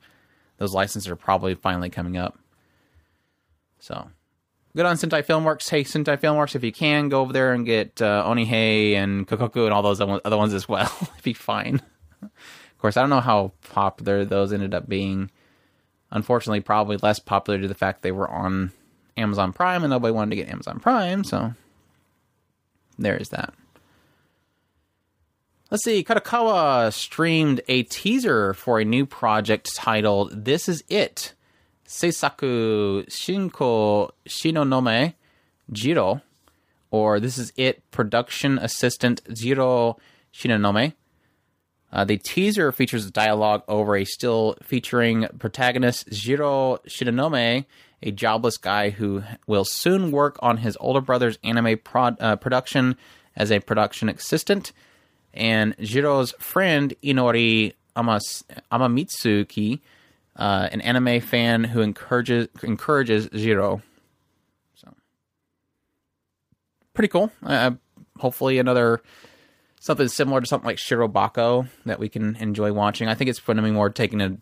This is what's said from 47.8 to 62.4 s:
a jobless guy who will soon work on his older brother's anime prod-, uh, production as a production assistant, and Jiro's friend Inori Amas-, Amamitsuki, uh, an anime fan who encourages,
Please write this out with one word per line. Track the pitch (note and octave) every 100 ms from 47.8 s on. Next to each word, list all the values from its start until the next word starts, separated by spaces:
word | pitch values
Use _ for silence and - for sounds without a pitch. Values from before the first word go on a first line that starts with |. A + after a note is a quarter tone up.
| _ _
a | -
jobless | G2+ A#2 A2 A#2+ -
guy | F#2 G#2 G#2
who | G2+ G#2 G2 G#2 A2 -
will | G2+ F#2+
soon | - E3+ F#3+ F3
work | C#3+ C#3+ -
on | B2 A#2
his | A2+ -
older | B2+ C3+
brother's | C3 B2 A#2+ G#2+
anime | A2+ A#2 A#2 A2
prod-, | - B2 B2 A2+
uh, | A2+ G2+
production | B2+ B2+ - C#3 B2+ B2+ - - _ -
as | G#2
a | G#2
production | - G#2+ G#2 - A2
assistant, | - - D#3+ - G3+ - - _ _ _ _ _
and | - A2+ A2 G#2+ -
Jiro's | G#2 B2 C#3+ C#3 B2 -
friend | - F#3 F#3+ D3 C#3 -
Inori | C#3 C3 B2 A#2 A2+ A2 G#2+ - _ -
Amas-, | A#2 G#2 - - - - -
Amamitsuki, | A#2 B2+ A#2+ F3+ - A#2 G#2 G2+ - G#2 C3+ - _ _ _ _ -
uh, | G2+ F#2+ G2
an | A2
anime | - B2 B2 A#2+
fan | A#2 A#2+ A#2 A2+
who | A2+ A#2
encourages, | G#2+ - - B2 A#2+ A#2+